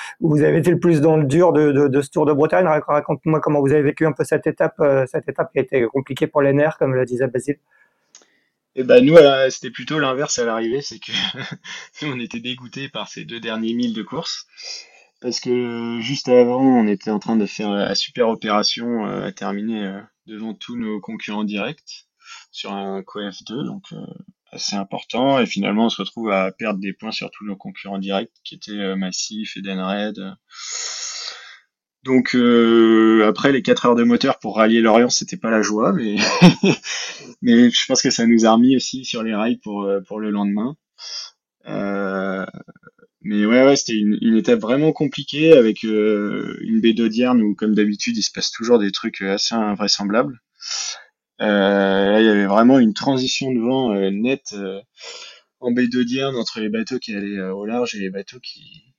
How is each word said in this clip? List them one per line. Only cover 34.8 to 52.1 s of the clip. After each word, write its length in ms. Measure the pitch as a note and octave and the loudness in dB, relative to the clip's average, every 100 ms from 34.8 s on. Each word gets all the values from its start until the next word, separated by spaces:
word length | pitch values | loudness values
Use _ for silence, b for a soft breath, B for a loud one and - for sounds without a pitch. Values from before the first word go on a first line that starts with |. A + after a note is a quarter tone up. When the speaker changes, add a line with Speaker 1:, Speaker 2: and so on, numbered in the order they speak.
Speaker 2:
Lorient, 280 | A2+ A2 B2 | 6 6 4
c'était 280 | - - F#2 | 0 -6 -8
pas 120 | A2+ | -2
la 140 | A2 | 0
joie, 280 | G#2 G#2+ D3 | 0 0 0
mais, 260 | F#3 A2 G#2 - - | 0 -2 -2 -2 6
<laughs> 1000 | F3+ - G3 - - - - - - - | 6 6 0 -2 -6 -10 -10 -14 -18 -4
mais... 300 | B2 A#2 A#2+ | 2 6 6
je 140 | - - | 4 -2
pense 160 | B2+ | 0
que 80 | C3 | 0
ça 160 | A#2+ A#2 | 2 4
nous 180 | A#2 A2+ | 4 6
a 60 | |
remis 240 | A2+ B2+ B2+ | 6 4 2
aussi 300 | - C3 B2+ | -2 -10 -10
sur 180 | A#2 | -8
les 100 | A2+ | -4
rails 240 | G#2 A2+ A#2+ | -4 -2 -4
pour, 280 | G#2+ G2+ G2 | -8 -6 -2
euh, 160 | G2 | -4
pour 180 | F#2 G#2+ | -4 -8
le 100 | G#2+ | -4
lendemain. 460 | G2+ G2+ G2+ A#2+ D#3 _ _ B B B B _ _ G#2+ | -2 -2 -2 -4 -8 _ _ B B B B _ _ -12
Euh, 800 | G#2 G2+ G2 G2 F#2+ F#2+ F#2+ - - - - _ _ _ _ - | -8 -6 -6 -6 -6 -6 -6 -8 -12 -20 -20 _ _ _ _ -6
mais 160 | G#2 | -2
ouais, 220 | G#2 B2 C3+ | 2 6 6
ouais, 100 | C#3 | 4
c'était 220 | - A2 | 2 -2
une, 220 | G#2 G2+ | 0 0
une 160 | A2+ A2 | 2 2
étape 220 | A2+ A#2 | 2 2
vraiment 320 | A2 C3+ D#3 | 2 0 0
compliquée 640 | D3 C#3+ - C#3 C#3+ D#3+ | 0 -2 -4 -8 2 8
avec, 300 | D3 A2 G2 | 8 8 2
euh, 720 | A2 G#2+ G#2+ G#2 G#2 G2+ - - | -2 0 2 0 -2 -6 -8 -8
une 180 | - A2+ | -2 2
baie 140 | A2+ | 2
d'Audierne 480 | A2 A2+ A2+ B2 B2 | 2 0 0 2 2
où, 140 | G#2+ G2 | 2 0
comme 180 | G#2+ | 0
d'habitude, 420 | G#2+ G#2+ G#2 B2 A#2 | 2 0 -2 -4 -4
il 60 | |
se 100 | F#2+ | -4
passe 200 | - - | -6 -8
toujours 260 | - A#2 A#2 | -6 2 2
des 140 | G2+ | 2
trucs, 320 | G2+ A2+ - | -4 -6 -6
euh, 100 | G2 | -4
assez 220 | G2 - A#2 | -2 -2 -2
invraisemblables. 840 | G#2+ G2+ G2+ - G2+ A2+ C#3+ A#2+ _ _ B B B B B _ _ - | -2 -2 -2 -2 -2 -2 -2 -6 _ _ B B B B B _ _ -6
Euh, 720 | G#2+ G2+ G2 G2+ G2 F#2+ G2 | 0 2 2 2 2 2 2